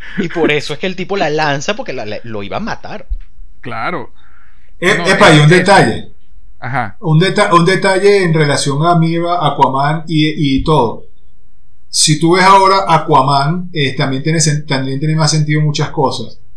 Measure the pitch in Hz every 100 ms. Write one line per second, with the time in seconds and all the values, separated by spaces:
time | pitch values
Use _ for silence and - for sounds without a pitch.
0 | - - 170 170 147 147 - 147 190 180
1 | 180 196 160 156 151 139 135 220 220 131
2 | 107 101 120 107 101 95 208 127 - 117
3 | - - - - - - 123 113 139 170
4 | 107 - - - - - - - 180 175
5 | 180 190 190 151 151 180 180 - 117 98
6 | - - - - - - 123 131 107 -
7 | 175 156 190 196 202 170 170 185 196 190
8 | 202 202 180 156 143 139 143 139 170 165
9 | 165 170 170 175 147 143 131 135 143 160
10 | 156 156 156 - 143 131 160 151 113 -
11 | - - - - - - - - - -
12 | - 147 165 185 185 196 190 196 185 160
13 | 160 135 135 139 147 180 - 156 135 127
14 | 131 131 156 165 156 147 - 131 135 135
15 | 156 156 151 156 151 151 151 147 147 -
16 | 127 117 110 - -